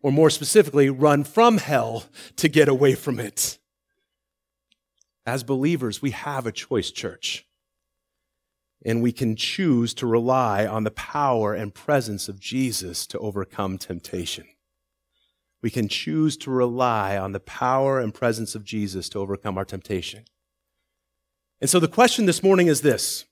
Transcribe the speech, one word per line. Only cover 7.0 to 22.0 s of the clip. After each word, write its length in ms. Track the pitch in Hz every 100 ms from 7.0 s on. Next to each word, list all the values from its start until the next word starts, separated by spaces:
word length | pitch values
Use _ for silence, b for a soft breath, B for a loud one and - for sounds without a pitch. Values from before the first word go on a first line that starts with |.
| 98 - - - _ _ _ _ _ _ _ _ _ _ _ _ _ _
And 180 | 110 117
we 100 | 120
can 240 | 120 123 110
choose 560 | - - 180 123 117
to 120 | - 123
rely 600 | 117 120 131 120 101 107
on 180 | 107
the 60 | 107
power 640 | - - 151 143 120 107
and 200 | 101 107
presence 540 | - - 139 110 101 -
of 120 | 101
Jesus 680 | - 127 131 104 92 85 -
to 100 | -
overcome 580 | 107 98 95 - 98 95
temptation. 680 | - 87 - 95 85 - - _ _ _ _ _ _ _ _ _ _ _
We 80 | 117
can 200 | - 104
choose 500 | - - 156 156 143
to 120 | -
rely 680 | 127 123 120 123 110 98 101
on 140 | 95
the 80 | 98
power 600 | - - 127 131 135 135
and 140 | 113
presence 400 | - 120 110 113
of 100 | 110
Jesus 460 | 101 110 101 95 -
to 80 | 104
overcome 400 | 98 98 104 95
our 80 | 98
temptation. 580 | 95 - 98 82 - _ _ _ _ _ _ _ _ _ _ _ _ _ _
And 80 | 139
so 100 | 180
the 100 | 165
question 360 | 185